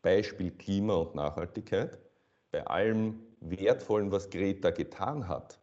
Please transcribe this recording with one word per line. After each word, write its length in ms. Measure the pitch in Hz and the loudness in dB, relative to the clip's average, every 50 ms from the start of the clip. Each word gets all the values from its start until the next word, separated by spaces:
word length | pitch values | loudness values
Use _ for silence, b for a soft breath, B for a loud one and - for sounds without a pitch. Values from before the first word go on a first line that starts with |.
Beispiel 520 | _ 85 92 101 107 - - - 95 90 87 | _ 6 4 4 4 0 -4 -4 -4 -6 -6
Klima 420 | - - - 98 98 101 110 104 | -8 -4 0 0 2 2 4 2
und 200 | 85 82 82 - | 2 2 0 -2
Nachhaltigkeit. 840 | 76 71 76 76 85 82 87 - 113 110 - - 117 127 170 - - b b b b b b b b b b - | -4 -4 -4 -2 -4 -6 -6 -6 -10 -6 -2 0 0 0 -2 -6 -12 b b b b b b b b b b -6
Bei 140 | 73 - | -6 -4
allem 540 | - - 87 101 110 110 110 110 110 110 110 - - - _ | -2 0 2 2 2 2 2 0 0 -2 -6 -12 -18 -20 _
Wertvollen, 720 | - 82 90 92 95 104 - - - - 107 107 104 98 95 | -8 -6 -6 0 4 2 2 2 2 0 2 2 2 2 0
was 180 | 98 - - | 0 -2 -2
Greta 400 | - 85 95 98 95 - - 90 | -2 0 0 0 0 2 2 2
getan 580 | 85 - 82 - - - 95 107 147 151 120 90 | 2 2 -4 -6 -4 -4 -4 -2 -2 -4 -4 -4
hat 320 | 78 64 - - - - | -4 -6 -6 -10 -20 -20